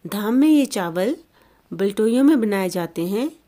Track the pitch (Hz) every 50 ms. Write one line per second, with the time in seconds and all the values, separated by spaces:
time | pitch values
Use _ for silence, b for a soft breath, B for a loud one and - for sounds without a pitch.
0 | - 165 196 208 208 220 240 262 294 311 311 294 262 - - 208 180 170 165 180
1 | 190 247 330 - - _ b b b b b b b b 175 170 196 202 196 -
2 | 214 226 233 254 277 294 320 240 220 208 202 196 190 185 185 180 170 165 - 165
3 | 170 185 202 220 269 330 - _ _